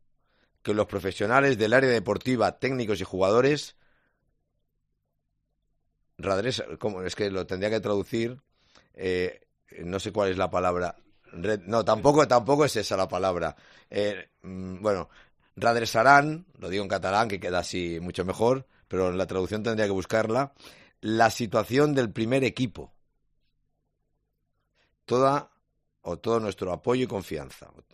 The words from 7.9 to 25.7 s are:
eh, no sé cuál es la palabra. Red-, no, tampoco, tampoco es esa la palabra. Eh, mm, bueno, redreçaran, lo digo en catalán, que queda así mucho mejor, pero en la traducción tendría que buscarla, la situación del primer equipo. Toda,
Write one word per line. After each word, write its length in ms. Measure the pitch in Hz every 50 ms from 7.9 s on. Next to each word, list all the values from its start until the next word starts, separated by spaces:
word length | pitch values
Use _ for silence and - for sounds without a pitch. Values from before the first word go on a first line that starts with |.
| 101 101 87 - 117 113 113 120 127 - _ _ _ _ _ _ _ _ _ _
eh, 560 | _ - 95 92 90 90 90 90 - - _ _ _ _ _ _ - -
no 200 | 85 87 95 92
sé 140 | - 107
cuál 180 | 95 104 98 95
es 60 | 90
la 140 | 95 95 82
palabra. 440 | 92 90 92 90 87 90 90 80 - - _ _ _ _ _ -
Red-, 300 | - 85 90 107 107 101
no, 220 | 85 95 113 113 101
tampoco, 440 | 113 107 104 95 143 147 151 139 107
tampoco 360 | 123 120 101 131 143 147 151
es 120 | 127 -
esa 200 | 110 98 - 104
la 120 | 95 95 -
palabra. 480 | - 90 95 95 87 85 82 76 - - - - - - _ _
Eh, 380 | 107 104 104 104 98 90 - - _ _
mm, 380 | - 95 92 92 92 92 92 90
bueno, 280 | 104 107 101 90 78 - - - - _ _ _ _ _ _
redreçaran, 880 | - 113 117 117 117 113 - - 113 117 135 143 143 147 156 156 170 - _ _ -
lo 100 | 92 87
digo 140 | 92 104
en 60 | 98 92
catalán, 400 | 101 92 92 92 98 107 120 110
que 100 | 101 90
queda 220 | 101 90 90 87
así 400 | 85 - - 90 87 85 85 82
mucho 240 | 87 90 - - 90
mejor, 420 | 92 92 - 113 120 131 135 131 _ _ _ _ -
pero 220 | 92 92 92 90
en 60 | 90
la 120 | 95 92 -
traducción 340 | 92 95 92 87 107 107
tendría 240 | 104 117 110 110 107
que 60 | 98
buscarla, 600 | 95 95 87 - 110 110 110 107 113 131 139 - - _ - - - - - _ _ _
la 300 | - 107 110 113 117 110
situación 640 | - - 123 92 127 110 98 - 120 139 151 151 143
del 160 | 135 120 101
primer 320 | - 110 113 113 135 139
equipo. 500 | 135 113 - - 127 101 - 80 - - _ _ _ _ _ _ _ _ _ _ _ _ _ _ _ _ _ _ _ _ _ _ _ _ _ _ _ _ _ _ _ _ _ _ _ _ _ _ _ _ _ _ _
Toda, 480 | - 120 127 135 135 143 143 - - _ _ _ _